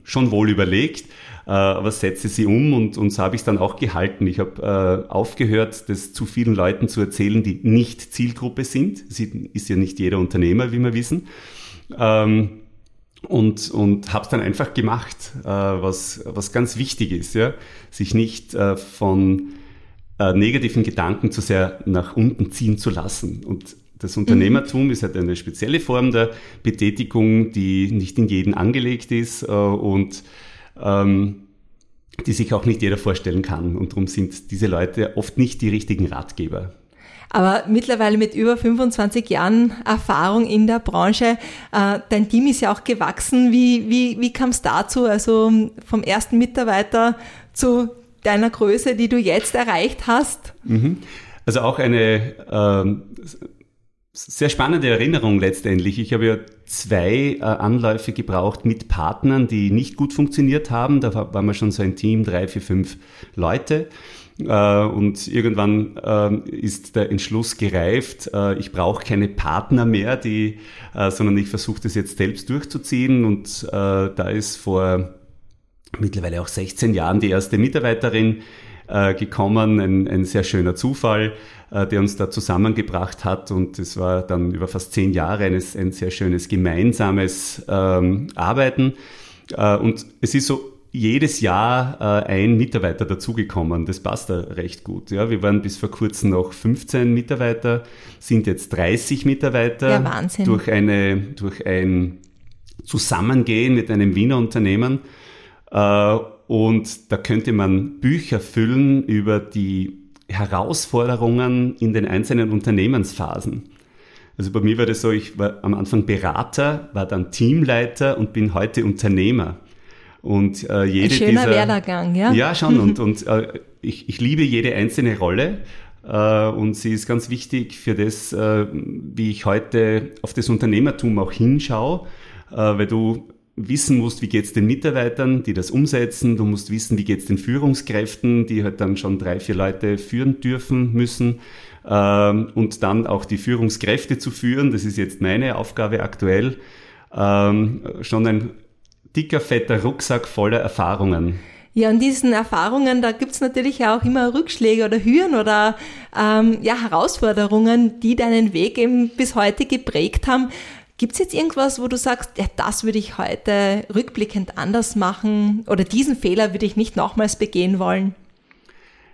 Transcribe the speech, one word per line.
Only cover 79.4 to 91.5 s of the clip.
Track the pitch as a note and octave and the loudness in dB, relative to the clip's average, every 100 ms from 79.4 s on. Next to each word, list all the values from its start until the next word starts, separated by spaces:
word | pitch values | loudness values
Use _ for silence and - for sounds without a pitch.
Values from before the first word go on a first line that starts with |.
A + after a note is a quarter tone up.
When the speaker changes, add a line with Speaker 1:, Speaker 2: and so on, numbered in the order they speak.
| G2 A2 A2 G#2+ | 2 4 4 2
Speaker 1:
ein, | F#2+ F#2+ F#2+ | 4 2 2
ein | F#2+ | 0
sehr | F#2 G#2 | 0 0
schöner | F#2+ G2 F2+ | 0 0 0
Zufall, | F2+ B2+ C3+ A#2 G#2+ A2 G#2+ - - - | 0 -4 -2 0 2 0 -4 -18 -20 -8
äh, | G2+ G2 | -4 0
der | G#2 | 2
uns | G2 - | 0 0
da | G2 | -4
zusammengebracht | - G2 F2+ G#2+ A2 G2+ F2 F2+ - | -4 -2 2 2 0 -2 -4 -6 -6
hat. | F#2+ F#2+ - | -4 -4 -4
Und | F#2+ F2+ - | -4 -4 -4
es | F2 G2 | -10 -4
war | F2+ F#2 | -2 -2
dann | F2+ F2+ F2 | -2 -2 -2
über | F2 F#2 | -2 -4
fast | F#2 - | -6 -6
zehn | - F#2+ | 0 0
Jahre | F#2 D#2+ G#2 | 0 -2 -2
eines, | G2 F#2 F#2 - | 0 0 -4 -4
ein | F#2 | -6
sehr | F2+ F#2 | -4 -6
schönes | - F#2 F2 - | -4 -2 -2 -2
gemeinsames, | F#2+ F2+ E2 A#2 A#2 G2+ G2 F#2 F#2 - - - | 0 0 2 2 2 0 2 0 -4 -10 -10 -4
ähm, | F#2+ F#2+ F#2 F2+ G2 D3 | 0 2 2 2 0 -4
Arbeiten. | - F2 B2 C3 C3 C3 C3 - - - - - - | -4 -2 2 2 2 0 0 -14 -20 -20 -20 -12 0
Äh, | G#2 G2+ | 2 4
und | A2+ A2 - - | 2 -2 -8 -6
es | - | -2
ist | C#3 C3 | 0 0
so | C3+ - - - | -4 -6 -18 -12
jedes | B2+ A2 C3+ F3 - | -2 0 2 0 0
Jahr, | G#2 | 0